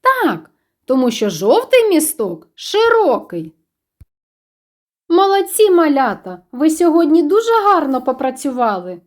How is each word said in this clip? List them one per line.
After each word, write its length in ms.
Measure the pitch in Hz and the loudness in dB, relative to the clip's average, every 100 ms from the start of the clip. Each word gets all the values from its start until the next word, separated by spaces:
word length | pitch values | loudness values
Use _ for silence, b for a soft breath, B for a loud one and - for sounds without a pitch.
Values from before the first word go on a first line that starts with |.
Так, 500 | 523 523 370 170 - _ _ _ _ | 0 0 -2 -4 -10 _ _ _ _
тому 260 | 262 247 | 0 0
що 180 | 233 208 | -2 -6
жовтий 600 | 160 196 359 508 508 453 | -2 2 2 2 2 2
місток 580 | 330 311 - 202 170 _ _ | 0 -2 -6 -8 -8 _ _
широкий. 960 | - 415 466 466 381 226 - 170 160 _ _ _ _ _ _ _ _ _ _ _ _ _ _ _ _ | -6 0 2 2 2 -2 -4 -12 -12 _ _ _ _ _ _ _ _ _ _ _ _ _ _ _ _
Молодці, 640 | 339 392 392 392 - 427 | 0 2 0 -2 2 4
малята! 720 | 349 320 277 254 202 185 180 _ | 4 2 0 -2 -4 -12 -18 _
Ви 180 | 247 311 | -2 -2
сьогодні 540 | 311 349 320 320 320 | 2 2 2 2 2
дуже 280 | 294 392 466 453 | 2 0 2 0
гарно 380 | 403 370 277 262 | 2 2 0 -4
попрацювали. 1000 | 254 254 262 262 285 247 233 190 180 180 | -4 -4 -6 -6 -8 -4 -2 -4 -8 -16